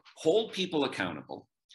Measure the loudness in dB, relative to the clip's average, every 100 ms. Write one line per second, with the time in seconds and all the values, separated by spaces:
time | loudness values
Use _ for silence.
0 | -20 -2 4 4 2 -4 -2 0 0 -2
1 | -4 -4 -12 -14 -16 _ _